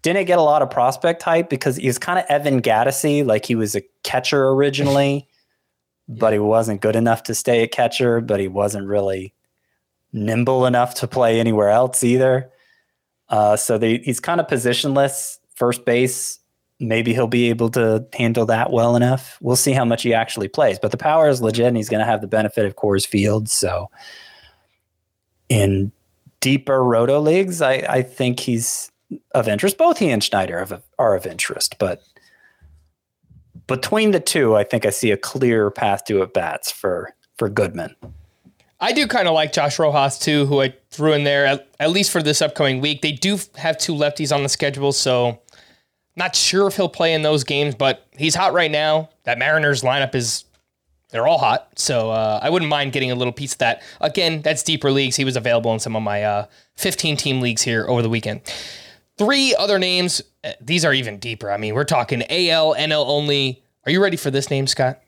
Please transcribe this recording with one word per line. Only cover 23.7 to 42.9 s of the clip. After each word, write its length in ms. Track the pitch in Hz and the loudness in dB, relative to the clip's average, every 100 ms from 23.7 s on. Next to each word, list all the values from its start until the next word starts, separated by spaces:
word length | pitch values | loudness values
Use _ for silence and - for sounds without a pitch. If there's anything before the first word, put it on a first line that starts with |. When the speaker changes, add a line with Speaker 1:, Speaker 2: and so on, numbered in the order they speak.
| 87 92 - - - - - - _ _ _ _ _ _ _ _ _ _ | -4 -8 -18 -20 -20 -20 -20 -20 _ _ _ _ _ _ _ _ _ _
Speaker 1:
in 460 | 113 98 98 98 _ _ _ _ _ | 2 2 0 -2 _ _ _ _ _
deeper 420 | 139 139 135 131 | 0 0 2 2
roto 380 | 127 113 120 147 | 4 4 4 2
leagues, 400 | 151 175 190 170 | 4 2 0 0
I, 240 | 139 135 - | 2 2 0
I 140 | 131 | 0
think 400 | 131 - 127 123 | -2 -2 -2 -2
he's 480 | - 117 113 - - _ _ - _ 131 | -2 -2 -2 -8 -12 _ _ -16 _ -2
of 120 | 113 | 0
interest. 300 | 104 196 196 | 0 -2 2
Both 220 | 330 - | 2 4
he 100 | 175 | 0
and 140 | 113 | 0
Schneider 340 | - 101 92 85 | 0 -2 -2 -6
have, 240 | 98 110 _ - | -8 -12 _ -2
are 180 | 120 95 | 0 0
of 120 | 90 | -2
interest, 480 | 82 - - - - | -8 -8 -4 -6 -2
but 240 | 92 85 _ _ _ _ _ _ - _ _ _ _ _ _ - _ - - | -4 -4 _ _ _ _ _ _ -20 _ _ _ _ _ _ -20 _ -20 -6
between 420 | 131 - 214 214 | -4 0 2 4
the 100 | 190 | 2
two, 360 | - 165 120 107 | 0 2 4 4
I 80 | |
think 240 | 104 120 107 | 2 0 0
I 20 | |
see 220 | - 117 | 0 0
a 60 | 98 | 0
clear 520 | - 135 127 113 104 | -2 0 2 2 0
path 360 | - 107 98 - | 0 -2 -2 -2
to 180 | 101 | -2
at 100 | 92 | 0
bats 380 | 95 85 76 - | -2 -4 -6 -10
for, 420 | - 98 85 85 _ _ - | -6 -4 -4 -8 _ _ -6
for 100 | 110 | -2
Goodman. 480 | 104 95 - 82 _ - - - _ - _ _ _ | 0 -2 -4 -12 _ -20 -20 -20 _ -20 _ _ _
Speaker 2:
I 120 | 202 | -2
do 160 | 254 262 | 0 0
kinda 240 | 247 180 | 0 2
like 220 | 160 156 | 2 0
Josh 240 | 170 147 139 | 0 -2 2
Rojas 400 | 156 143 139 - | 2 2 0 -2
too, 300 | - 147 139 | 0 2 2
who 140 | 143 | 2
I 120 | 131 - _ | 0 -4 _
threw 240 | - 156 | -2 2
in 120 | 147 143 | 2 2
there 200 | 143 139 | 2 2
at, 240 | 139 - _ | 0 -6 _
at 120 | 151 | 0
least 180 | 185 196 | 0 0
for 140 | 175 | 0
this 180 | 151 147 | 0 0
upcoming 400 | 151 - 139 131 | 0 0 0 0
week. 220 | 147 | -2